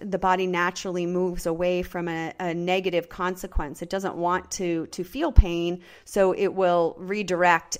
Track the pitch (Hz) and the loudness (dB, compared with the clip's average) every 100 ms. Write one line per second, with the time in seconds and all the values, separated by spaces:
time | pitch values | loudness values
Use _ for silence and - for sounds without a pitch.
0 | 202 180 190 185 185 175 175 180 196 180 | -6 -2 2 2 2 0 0 -2 -6 -4
1 | 175 180 185 175 170 165 180 180 180 180 | -2 0 -2 -2 -4 0 0 0 -2 -6
2 | 170 165 165 - 185 170 175 190 185 170 | -4 -4 -6 -6 -4 -2 0 0 2 -2
3 | 170 - 180 185 185 - 147 160 175 196 | -2 -4 -4 -4 -6 -4 -4 -6 -6 -4
4 | 196 - 170 185 185 - 180 165 156 - | -4 -2 0 0 -2 -4 -2 -2 -4 -8
5 | 175 262 320 - 185 170 170 180 - - | -8 -4 4 6 6 4 -2 -4 -10 -20
6 | - 208 190 - 190 190 185 175 165 - | -4 2 2 4 0 2 4 4 2 -2
7 | 180 208 185 175 180 165 - - | -6 -4 -2 2 4 4 0 -10